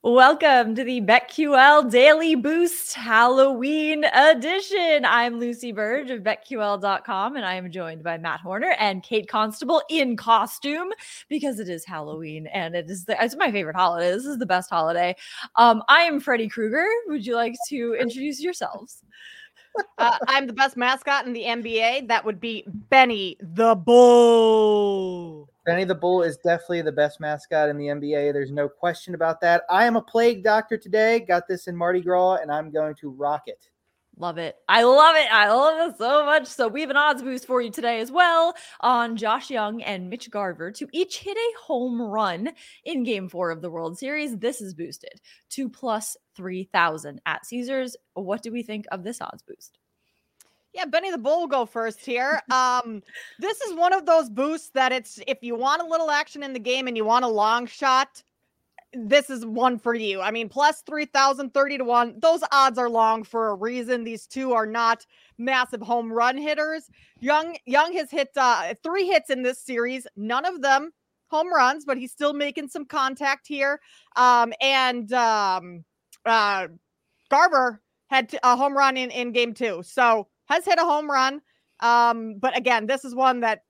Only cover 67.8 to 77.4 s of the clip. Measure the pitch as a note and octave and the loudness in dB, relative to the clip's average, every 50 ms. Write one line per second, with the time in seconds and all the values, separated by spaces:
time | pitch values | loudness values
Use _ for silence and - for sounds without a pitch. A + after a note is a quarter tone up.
67.8 | D#4 E4+ F4+ F4 D#4 B3 - D#4 C#4 C4+ _ C#4+ C4+ B3 A#3+ F3 F3 E3+ A3+ _ | 2 2 -2 -6 -6 -6 -4 -6 -6 -4 _ 0 2 2 2 0 -2 -6 -8 _
68.8 | _ D#4+ E4 G4 F#4+ F4 G4 D#4 - - C#4 B3+ B3+ B3 B3+ - - - C4 A#3 | _ -6 -4 -4 -2 0 0 0 0 0 -6 -2 -2 -4 -6 -6 -10 -8 -4 -4
69.8 | A#3 B3 B3+ C4 B3 B3 _ - G#3 A3 A#3+ C4 D4+ F4+ F#4 E4 B3+ C#4 C4+ C#4 | -4 -4 -4 -8 -12 -14 _ -12 -8 -4 -4 -4 -4 -4 -6 -4 0 2 2 2
70.8 | D4+ E4 _ _ _ _ _ _ _ _ - D#4 E4 F#4 F4+ D#4 B3 B3+ C#4 D#4 | 0 -4 _ _ _ _ _ _ _ _ -2 -2 -2 2 2 4 4 4 2 -2
71.8 | D4 C#4+ C4+ A#3+ B3 B3 - _ D4 C#4+ D4 C#4+ D4 C#4+ - E4 D4 C4+ - F4 | -4 -6 -6 -6 -6 -14 -8 _ -2 -2 -2 -2 -4 -6 -6 -8 -12 -10 -12 -12
72.8 | D4 _ - D4+ C4+ C4 C4+ B3+ D4 C#4 C#4 C#4 _ - D4 C#4 C#4 C#4 C#4+ D4+ | -12 _ -6 -4 -4 -4 -4 -4 -4 -4 -4 -4 _ -12 -6 -4 -2 -2 -2 -4
73.8 | _ _ _ _ _ _ _ A#3 B3 B3 B3 A#3+ A#3 A#3 - - C4 C4+ C4+ C4+ | _ _ _ _ _ _ _ 2 4 6 6 4 4 0 -2 -2 0 0 2 2
74.8 | C4 B3+ B3 A#3+ A3+ G3+ B3 B3+ A#3+ A3+ A3 G#3+ G3+ G3 F#3 F#3 E3+ F3+ F3 E3+ | 2 0 -2 -4 -6 -4 -2 0 2 2 2 0 0 -2 -2 -4 -6 -10 -18 -20
75.8 | D#3+ _ _ _ _ _ - _ _ A3+ A3+ A3+ G#3+ G3+ G3+ F#3+ F#3 D#3+ E3 - | -20 _ _ _ _ _ -20 _ _ 0 2 2 2 2 0 -2 -6 -10 -14 -20
76.8 | _ _ _ _ _ _ _ _ _ _ - C#4 | _ _ _ _ _ _ _ _ _ _ 4 4